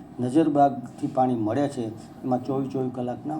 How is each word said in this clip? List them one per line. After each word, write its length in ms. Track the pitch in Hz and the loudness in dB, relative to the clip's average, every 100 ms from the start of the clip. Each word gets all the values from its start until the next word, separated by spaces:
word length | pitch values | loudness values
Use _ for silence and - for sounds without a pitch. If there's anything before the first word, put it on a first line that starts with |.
| - - | -16 -4
નજરબાગથી 880 | 123 143 156 143 139 127 - - 143 | 2 4 4 6 4 4 -6 -6 -4
પાણી 280 | 131 127 | 2 2
મળે 340 | 120 107 123 139 | 2 0 0 0
છે. 200 | 131 110 110 - - | -2 -6 -8 -14 -10
એમાં 200 | 131 127 | -2 -2
ચોવીસ 260 | - 135 135 | 0 -2 -2
ચોવીસ 200 | 135 127 | -2 -4
કલાકના 440 | 123 123 123 147 151 | -2 -6 -6 -6 -8